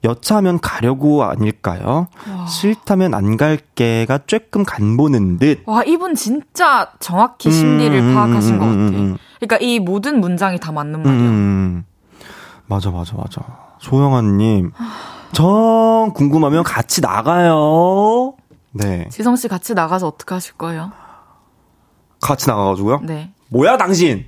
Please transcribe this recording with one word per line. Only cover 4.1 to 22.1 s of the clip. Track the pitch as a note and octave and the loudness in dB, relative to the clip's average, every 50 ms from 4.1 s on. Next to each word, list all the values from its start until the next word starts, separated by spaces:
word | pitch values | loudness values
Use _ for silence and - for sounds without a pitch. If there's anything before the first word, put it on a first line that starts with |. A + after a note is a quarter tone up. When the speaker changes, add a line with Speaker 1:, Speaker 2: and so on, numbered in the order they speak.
| C3 C#3+ | -2 -4
Speaker 1:
쬐끔 | - - G#3+ A3+ - _ - G3+ G3 | -2 -2 -4 -4 -4 _ -2 -2 -2
간보는 | - - - G#2 G#2 A2+ A#2+ D3 D3+ C#3 A#2 G2 F#2 F2 | -2 -2 -2 0 0 2 2 2 2 2 2 2 0 0
듯. | E2+ C3 D3+ C#3+ - - | 2 2 2 2 0 -2
Speaker 2:
와, | A3 A3 G3+ G3+ | -2 -2 0 2
이분 | C#4+ E4 E4 F4+ F#4 D#4+ | 2 0 0 0 -4 -4
진짜 | - - G#3+ B3 D4 - _ _ - F4+ D#4 C4+ A#3 A3 - - _ | -4 -2 -4 -4 -4 -6 _ _ 0 2 2 2 2 0 -4 -8 _
정확히 | - - F3 F#3 A3+ B3 - _ - D#3 | -10 -4 0 0 0 0 0 _ 0 2
심리를 | D#3+ D#3+ D#3 D3+ D3+ D3+ D3+ D3+ D3 | 2 4 4 2 2 2 2 2 2
Speaker 1:
음, | C3 A#2 B2 | 2 4 4
음, | C3 | 4
Speaker 2:
파악하신 | C3 - A#2 A#2+ G#2+ G#2 A2+ A2 | 4 4 4 2 2 2 2 2
Speaker 1:
음, | G2 | 2
Speaker 2:
것 | G#2 | 2
Speaker 1:
음, | A2+ | 2
Speaker 2:
같아. | A2 G2 G#2 G#2 F#2+ | 2 2 2 0 0
Speaker 1:
음, | G2+ G2+ G2 | 0 0 -2
음. | F#2 - - - - _ | -2 -6 -10 -20 -12 _
Speaker 2:
그러니까 | A#3 G#3 A3+ G#3 | -4 -2 0 0
이 | A#3+ B3 A#3+ A3+ | 0 0 0 0
모든 | F#3+ F3 F#3+ G3+ G3+ C#4+ D4+ B3 | 0 -2 -2 -2 -2 0 0 0
문장이 | F#3 F3 F3+ E3 G3 F#3+ F3+ F3 | 0 0 -2 -2 -2 -2 -4 -4
다 | - D#3+ | -8 -8
맞는 | D#3 D3+ D3 D3 D#3 | -8 -6 -6 -6 -8
Speaker 1:
음, | D#3 D#3 | -2 0
Speaker 2:
말이야. | C#3 C3+ A#2+ | 0 2 2
Speaker 1:
음, | A#2+ | 2
음. | A#2 A2 G#2 G2+ G2+ G2 F#2+ F#2+ F#2 F2 F2 - _ _ _ _ _ _ - - - - - - - - - _ | 2 2 2 2 2 2 0 0 -2 -4 -6 -10 _ _ _ _ _ _ -20 -20 -20 -20 -20 -20 -20 -20 -20 _
맞아, | - G2+ G2 F#2+ G2+ | -4 -4 -4 -2 -4
맞아, | F2 F2 E2+ - A2 | -6 -6 -8 -8 -10
맞아. | - - - - - - - - - - - - _ | -10 -10 -10 -12 -14 -14 -14 -18 -20 -20 -20 -20 _
조영아님, | - - C3+ C3+ C#3 C#3 C3+ B2 A2+ G#2 G2 G2 G#2+ A2+ G#2+ G2 F2+ - - - A#3 A3+ - - - - - - - - | -6 -2 0 2 2 2 2 2 2 2 2 2 2 2 2 0 -2 -4 -8 -12 -14 -14 -12 -16 -18 -18 -20 -20 -20 -6
정 | - D#3+ D#3 F#3 G3+ A3 A3+ A3+ A3+ A3+ A3+ A3+ A3+ A3 A3 G#3+ - | 0 0 2 2 4 2 2 2 4 4 4 4 2 2 0 -2 0
궁금하면 | - C#3+ C#3+ D3 D#3+ D#3 C#3 D3 E3 E3+ | 0 0 2 2 2 2 2 2 0 0
같이 | - - A2 - - - - | -2 -4 -4 -4 -2 -2 -2
나가요. | - - F#2+ G#2 A2+ C#3+ E3+ F3 F3 E3+ D#3+ D3+ D3+ D3+ D#3 E3 E3+ F3+ F#3+ G3 G#3 G#3+ A3+ A#3+ B3+ C4+ C4+ _ _ _ _ _ _ _ | -2 0 -2 -2 0 0 2 4 4 4 4 4 2 4 4 4 4 4 2 2 2 2 2 0 -2 -4 -8 _ _ _ _ _ _ _
네. | - G#2 G#2 G2+ F#2 F2 E2+ - | -6 -4 -2 -2 -2 -4 -6 -10
Speaker 2:
지성 | - - G#3+ A#3+ B3 | -8 -4 0 0 0
씨 | B3 - | 0 -2
같이 | A#3 G3 F3 - - A3+ | -6 -6 -6 -6 -4 -2
나가서 | F#3 E3 D#3+ F3+ F#3 F#3 | -2 0 0 -2 -2 -2
어떻게 | D#3 - - - - F#3 | -6 -8 -10 -12 -8 -8
하실 | F#3 F3+ - _ | -8 -8 -12 _
거예요? | - D#3+ E3 E3 D#3+ E3 G3 G#3+ - - - - - _ _ _ _ _ _ _ _ _ _ _ _ _ _ _ _ _ _ | -12 -10 -8 -8 -10 -10 -12 -14 -20 -20 -20 -20 -20 _ _ _ _ _ _ _ _ _ _ _ _ _ _ _ _ _ _